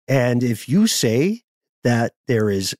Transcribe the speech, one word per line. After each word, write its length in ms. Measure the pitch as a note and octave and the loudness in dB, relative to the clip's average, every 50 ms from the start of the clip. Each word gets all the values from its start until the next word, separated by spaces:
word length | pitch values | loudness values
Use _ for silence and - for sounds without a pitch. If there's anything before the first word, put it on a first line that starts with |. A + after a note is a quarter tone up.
| _ - | _ 0
And 360 | C3 C3+ B2 B2 B2 B2 B2 | 0 2 2 2 0 0 0
if 240 | A#2+ A#2 G#2+ - - | -2 -2 -4 -4 -2
you 180 | B2+ G3 G#3+ A3 | 0 2 2 2
say 540 | - - - A#2+ A2 A#2+ D3 F#3+ A3 A#3 _ _ _ _ _ _ _ _ - | 0 0 0 0 2 2 0 0 -2 -6 _ _ _ _ _ _ _ _ -2
that 300 | B2 A#2+ A#2 A#2 A2+ - _ _ - | 0 0 0 0 -2 -6 _ _ -2
there 220 | B2+ A2 G#2+ G#2 | -2 0 0 0
is 260 | G2+ G2 F#2+ F#2+ - - | 0 -2 -4 -6 -8 -10